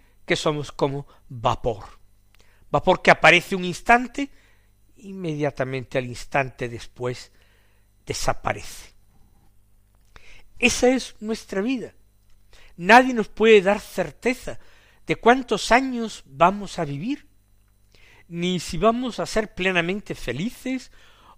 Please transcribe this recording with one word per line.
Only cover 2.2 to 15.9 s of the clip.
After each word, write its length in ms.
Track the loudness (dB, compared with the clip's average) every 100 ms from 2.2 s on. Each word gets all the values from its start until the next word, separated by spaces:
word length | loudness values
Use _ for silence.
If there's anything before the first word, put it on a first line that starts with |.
| _ _ _ _ -4
Vapor 320 | -2 2 2
que 80 | 6
aparece 460 | 6 8 6 4 -4
un 80 |
instante, 640 | -4 -4 2 2 2 -8 -8 -10 _ _ _ _ _ -20
inmediatamente 1000 | -16 -10 -6 -2 -2 -2 -4 -6 -6 -6
al 80 | -6
instante 640 | -8 -4 -2 -4 -6 -10
después 640 | -10 -14 -10 -8 -8 -12 _ _ _ _ _ _ _
desaparece. 880 | -10 -4 -2 -2 -2 -6 -8 -16 -20 -20 _ -20 -20 _ _ -20 _ _ _ _ _ -20 -20 -20 -20 0
Esa 300 | 0 2 2
es 280 | 2 -2 -12
nuestra 420 | -10 -10 -8 -6
vida. 320 | -4 -4 -8 -16 _ _ _ -20 _ -20 -20 -6
Nadie 360 | 6 8 8
nos 160 | 2 -4
puede 340 | 2 6 8
dar 180 | 6 0
certeza 800 | -2 -6 -6 -4 -4 -4 -6 -14 -16 -20 _ _ -6
de 100 | 0
cuántos 560 | 4 4 2 -2 2
años 500 | 2 2